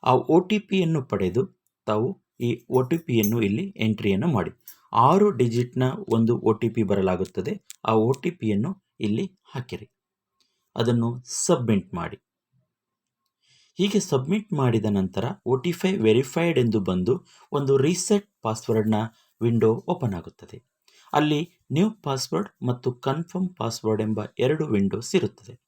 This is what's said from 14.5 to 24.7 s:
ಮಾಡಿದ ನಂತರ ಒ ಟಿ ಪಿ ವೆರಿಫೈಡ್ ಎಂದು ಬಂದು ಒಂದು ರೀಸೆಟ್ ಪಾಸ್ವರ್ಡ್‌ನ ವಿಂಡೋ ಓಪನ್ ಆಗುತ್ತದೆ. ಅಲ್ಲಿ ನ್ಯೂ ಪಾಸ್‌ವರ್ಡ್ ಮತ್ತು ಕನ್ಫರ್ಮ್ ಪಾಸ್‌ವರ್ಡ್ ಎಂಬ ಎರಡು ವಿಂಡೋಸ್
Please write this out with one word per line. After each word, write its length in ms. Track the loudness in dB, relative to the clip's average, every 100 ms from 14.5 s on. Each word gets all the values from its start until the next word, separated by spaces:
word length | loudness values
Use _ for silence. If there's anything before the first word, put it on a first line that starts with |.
ಮಾಡಿದ 320 | 0 2 2 0
ನಂತರ 340 | 0 -2 -4 -6 -6 -2
ಒ 100 | -2
ಟಿ 160 | -2
ಪಿ 240 | -2 -2 2
ವೆರಿಫೈಡ್ 600 | 4 4 2 0 0 2
ಎಂದು 220 | 2 0
ಬಂದು 460 | 0 -2 0 -2 _ _ _
ಒಂದು 240 | -4 0 2
ರೀಸೆಟ್ 540 | 2 0 0 -2 -2 _
ಪಾಸ್ವರ್ಡ್‌ನ 520 | -6 -6 0 0 2 0 -2 _ _ _
ವಿಂಡೋ 440 | 0 2 2 2 -2
ಓಪನ್ 260 | -4 -2
ಆಗುತ್ತದೆ. 480 | -4 -10 _ -20 -20 _ _ _ _ _
ಅಲ್ಲಿ 460 | 0 2 0 -4 _ _
ನ್ಯೂ 180 | 0 0
ಪಾಸ್‌ವರ್ಡ್ 720 | 0 -6 -4 -4 -4 -6 _
ಮತ್ತು 280 | -4 -4 -4
ಕನ್ಫರ್ಮ್ 560 | -4 -4 -4 -4 -6 -6 -4
ಪಾಸ್‌ವರ್ಡ್ 460 | -6 -4 -2 -2
ಎಂಬ 180 | -2 -4 -6 -2
ಎರಡು 280 | -2 0
ವಿಂಡೋಸ್ 480 | 0